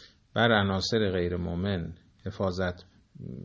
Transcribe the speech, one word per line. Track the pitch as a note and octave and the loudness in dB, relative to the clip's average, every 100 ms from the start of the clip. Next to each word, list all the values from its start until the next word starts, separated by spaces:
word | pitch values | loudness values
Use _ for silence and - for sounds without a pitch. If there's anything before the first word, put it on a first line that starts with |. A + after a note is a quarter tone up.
| - _ _ | -20 _ _
بر | - A#2 | 2 4
عناصر | A2 G2 F#2+ F#2 A2+ G2+ | 6 4 0 0 0 2
غیر | F2+ F2 F2 | 0 0 -2
مومن | F2 F2 G2+ F#2+ E2 E2 _ _ - | -4 -2 -2 -2 -4 -12 _ _ -10
حفاظت | - G2 F2+ F#2 F2+ - _ _ - E2 B1+ | -2 -2 0 -2 -4 -14 _ _ -16 -14 -12